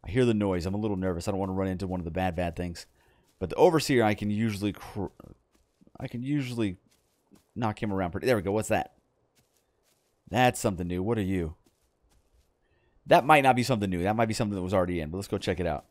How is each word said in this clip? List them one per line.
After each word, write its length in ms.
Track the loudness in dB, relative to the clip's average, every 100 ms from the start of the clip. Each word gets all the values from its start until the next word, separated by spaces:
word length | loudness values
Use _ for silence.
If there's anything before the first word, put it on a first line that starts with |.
I 80 | -2
hear 140 | 2 2
the 80 |
noise. 320 | 2 0 0 -2
I'm 80 |
a 60 | -4
little 180 | -2 -2
nervous. 300 | -2 -2 -4
I 40 |
don't 80 | -4
wanna 140 | -4
run 140 | -2 -2
into 200 | -4 -4
one 120 | -6
of 60 | -4
the 60 |
bad, 240 | -2 -2 -2
bad 200 | -6 -6
things. 300 | -10 -10 -18 _ _ _ _ _
But 100 | -6
the 60 | 4
overseer, 480 | 6 4 2 4
I 100 | 4
can 160 | 0 -2
usually 440 | 0 -2 0 -4
cr-, 340 | -4 -10 -8 -8 _ -20 -20 _ _ _ _ _ -14
I 80 | -10
can 160 | -8
usually 540 | -2 -2 -2 -2 -2 -4 _ _ _ _ _ -20 _ -4
knock 260 | -4 -2
him 100 | -4
around 200 | -2 -2
pretty. 160 | -2 0
There 80 | 0
we 60 |
go. 100 | 2
What's 180 | -2 0
that? 240 | -2 -2 _ _ _ _ _ _ _ _ _ _ _ _ _ -4
That's 300 | 2 2 2
something 280 | -2 -2 -4
new. 160 | -2
What 140 | -2 -2
are 60 |
you? 320 | 0 0 -2 -8 _ _ _ _ _ _ _ _ _ _ _ _ _ _ 4
That 180 | 4 8
might 180 | 6
not 120 | 6 4
be 80 |
something 260 | 2 0 0
new. 140 | 0
That 120 | 0 2
might 120 | 0
be 60 |
something 220 | 0 -2 -2
that 60 |
was 120 | 0
already 260 | 2 2 -2
in, 100 | -4
but 80 | -6
let's 100 | -4
go 100 | -4
check 220 | -2 -2
it 80 | -2
out. 180 | -4 -8